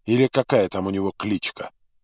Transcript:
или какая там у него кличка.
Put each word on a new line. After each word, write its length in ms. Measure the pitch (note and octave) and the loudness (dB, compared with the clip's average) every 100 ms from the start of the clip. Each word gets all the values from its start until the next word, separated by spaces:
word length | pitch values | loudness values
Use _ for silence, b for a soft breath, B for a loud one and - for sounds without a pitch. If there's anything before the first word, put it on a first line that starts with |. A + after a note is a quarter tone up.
| - | -2
или 220 | A#2 C3 | 2 2
какая 400 | C#3 - B2 F#2 | 0 2 2 2
там 180 | G2+ F#2+ | 0 -2
у 40 | |
него 220 | G2 F#2+ - | -2 -2 -4
кличка. 540 | G#2+ G2 - - - - _ _ | -4 -2 -4 -8 -12 -14 _ _